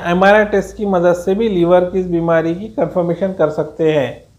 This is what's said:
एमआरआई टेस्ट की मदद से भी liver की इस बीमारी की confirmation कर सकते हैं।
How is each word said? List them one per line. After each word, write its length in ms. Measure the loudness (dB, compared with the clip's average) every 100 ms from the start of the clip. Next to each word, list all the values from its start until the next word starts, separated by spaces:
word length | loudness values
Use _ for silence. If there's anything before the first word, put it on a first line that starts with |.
| -2
एमआरआई 380 | 2 4 4 4
टेस्ट 280 | -2 -4 -6
की 80 | -2
मदद 260 | 2 2 0
से 200 | -2 -2
भी 140 | 0
liver 340 | 0 2 2
की 160 | 2 -2
इस 80 | -2
बीमारी 460 | -2 0 0 0 -4
की 120 | -8
confirmation 640 | -6 -4 -2 -2 -2 -4
कर 160 | -2 -2
सकते 400 | -2 -6 -2 0
हैं। 320 | 0 -2 -6 -20